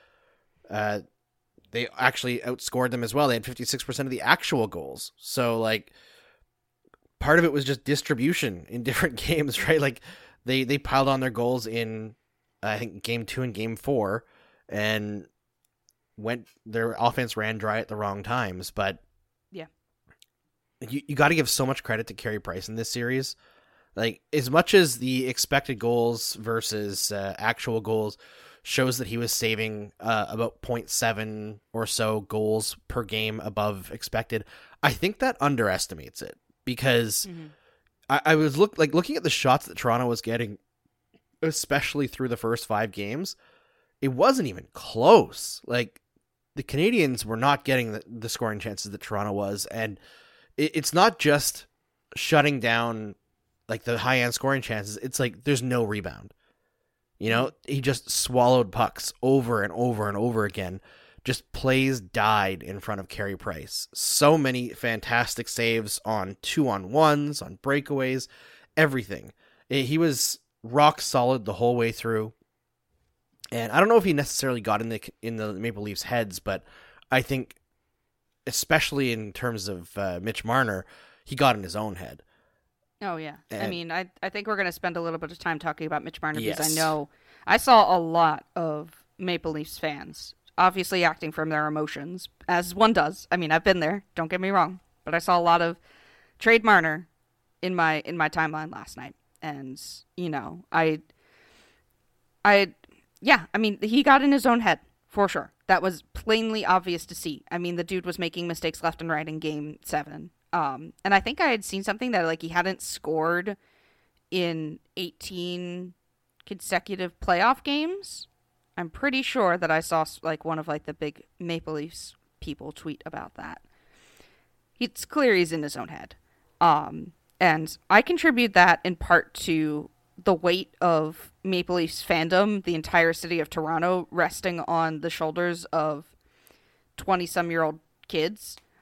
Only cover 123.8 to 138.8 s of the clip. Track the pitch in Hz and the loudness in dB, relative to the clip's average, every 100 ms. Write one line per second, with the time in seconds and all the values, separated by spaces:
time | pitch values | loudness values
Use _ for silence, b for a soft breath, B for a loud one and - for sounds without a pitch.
123.8 | b b b b b b b b _ - | b b b b b b b b _ -6
124.8 | 240 - - 302 262 190 170 160 147 - | -6 -6 -4 2 6 6 4 0 -4 -8
125.8 | 117 - - - _ _ _ - 170 151 | -12 -14 -18 -20 _ _ _ 4 6 6
126.8 | - 156 165 - _ - 185 156 156 - | 2 -8 -14 -18 _ 2 4 4 -2 -8
127.8 | - 202 254 349 330 240 233 185 180 170 | 4 4 4 2 2 4 4 6 8 6
128.8 | 185 175 - 170 - - - 160 156 151 | 2 -2 4 4 4 -6 -2 0 0 -4
129.8 | - _ _ - 180 175 175 185 - - | -8 _ _ -4 2 2 2 0 -2 -2
130.8 | 180 160 156 160 - _ 185 185 175 180 | 2 2 0 -6 -18 _ -2 -2 0 0
131.8 | 165 - - 170 165 185 202 208 180 165 | -2 -4 -2 0 2 4 4 0 -2 -4
132.8 | 156 175 165 165 170 170 151 170 156 160 | 2 4 4 2 -2 -4 -4 -4 -2 0
133.8 | 175 185 170 170 165 - 190 170 - 165 | 2 0 -2 0 0 -2 -6 -4 -2 0
134.8 | 160 156 165 - 160 160 175 170 - 160 | 0 -2 -6 -4 -4 -2 -2 -4 -4 -2
135.8 | 156 147 170 _ b b b b b b | -2 -4 -10 _ b b b b b b
136.8 | b - - 185 175 - 170 165 160 156 | b -8 0 0 0 -2 0 2 0 -2
137.8 | _ _ - 160 165 208 - - b b | _ _ -6 -2 0 -2 -16 -18 b b